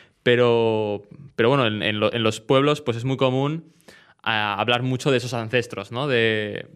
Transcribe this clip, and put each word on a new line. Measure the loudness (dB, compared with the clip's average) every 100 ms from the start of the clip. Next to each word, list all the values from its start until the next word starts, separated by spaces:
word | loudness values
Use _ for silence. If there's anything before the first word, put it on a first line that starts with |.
| -20 _
Pero, | 2 4 4 2 2 0 -2 -6 -10 -20 -14 0
pero | 2
bueno, | 4 2
en, | 0
en | -2 0
lo-, | 0
en | 0
los | -2 -2
pueblos, | 2 2 4 0
pues, | -2 -4
es |
muy | -4 0
común | 0 0 -2 -4 -10 _ -20 -20 _ _
a | -2 0 0 -2
hablar | 0 0
mucho | 0 -2 0
de | 0
esos | 0
ancestros, | -8 -4 -4 -4 -10 -10
¿no? | -6 -2
De, | 0 0 0 -4 -8 -12